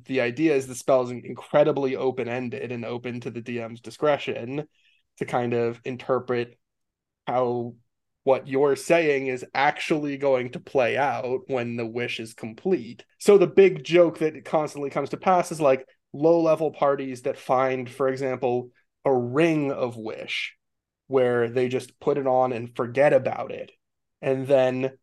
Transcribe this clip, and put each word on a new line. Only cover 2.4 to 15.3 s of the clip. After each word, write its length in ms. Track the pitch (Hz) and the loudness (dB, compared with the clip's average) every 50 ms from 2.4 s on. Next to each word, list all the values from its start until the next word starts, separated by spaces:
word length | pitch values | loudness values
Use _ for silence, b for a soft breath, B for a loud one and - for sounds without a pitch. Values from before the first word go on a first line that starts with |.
| 127 120 113 - - 123 123 | -6 -8 -8 -8 -8 -8 -8
and 100 | 120 117 | -8 -8
open 380 | 113 120 120 123 127 120 123 | -8 -10 -8 -8 -10 -10 -10
to 100 | 117 135 | -10 -10
the 100 | 113 120 | -12 -10
D 200 | 110 123 120 117 | -10 -8 -8 -8
M's 180 | 113 113 117 117 | -8 -10 -12 -14
discretion 840 | - 113 - - 151 151 143 - - - 113 117 120 120 135 147 151 - _ _ _ _ _ _ _ _ _ _ | -16 -18 -8 -2 0 0 0 0 -2 -6 -6 -6 -8 -8 -8 -8 -8 -10 _ _ _ _ _ _ _ _ _ _
to 60 | 135 | -8
kind 280 | - - 127 120 120 120 | -4 -2 -2 -2 0 0
of 260 | 120 117 117 120 - _ | 0 -2 -2 -4 -6 _
interpret 720 | 131 127 120 - - 131 123 123 - 123 120 120 120 _ _ _ _ _ _ _ _ _ _ _ _ _ _ _ | -10 -10 -10 -4 -2 -2 -2 0 -2 -4 -4 -4 -6 _ _ _ _ _ _ _ _ _ _ _ _ _ _ _
how 500 | - 123 127 127 120 123 123 117 120 123 _ _ _ _ _ _ _ _ _ _ | -4 -2 0 0 0 -2 -4 -6 -8 -12 _ _ _ _ _ _ _ _ _ _
what 240 | 131 131 123 101 | 2 2 2 2
you're 280 | - 131 135 147 143 139 | -2 0 2 4 4 2
saying 520 | 135 - - 170 170 165 151 143 135 135 | 0 2 4 4 4 4 2 0 0 -2
is 180 | 131 127 127 - - - | -4 -6 -6 -10 -6 0
actually 640 | 131 139 147 - - - - 170 151 147 143 143 | 2 2 2 2 -2 -2 -2 -2 -2 0 -4 -6
going 340 | 135 143 139 135 127 123 127 | -2 0 2 2 2 0 -4
to 80 | - 180 | -10 -12
play 360 | - - - 139 123 113 113 | -16 -2 0 2 2 2 2
out 440 | 123 143 135 117 120 117 123 127 127 - | 0 0 0 -2 -2 -4 -4 -6 -6 -4
when 280 | - 135 123 120 120 120 | -4 -4 -4 -4 -4 -6
the 100 | 120 117 | -6 -6
wish 340 | 113 113 123 120 117 - - | -6 -6 -6 -6 -6 -6 -8
is 140 | 113 113 - | -10 -12 -12
complete. 720 | - - 113 110 - - 190 190 135 113 110 - - - _ _ _ | -14 -12 -12 -12 -6 -2 0 0 0 -2 -8 -16 -18 -20 _ _ _
So 180 | - - 202 | 6 6 8
the 100 | 196 180 | 8 6
big 360 | 156 - 196 196 185 170 151 135 | 6 6 6 6 6 4 0 -4
joke 360 | 143 165 175 175 165 - - | 2 6 6 6 6 4 -2
that 260 | 160 156 - 135 113 | -4 -4 -4 -6 -8
constantly 440 | - - 160 151 139 - 143 143 135 | -2 -2 -2 -2 -2 -6 -8 -8 -6
comes 200 | - 156 139 131 | -4 -4 -4 -4
to 80 | - | -8
pass 340 | 147 - 196 | -2 0 2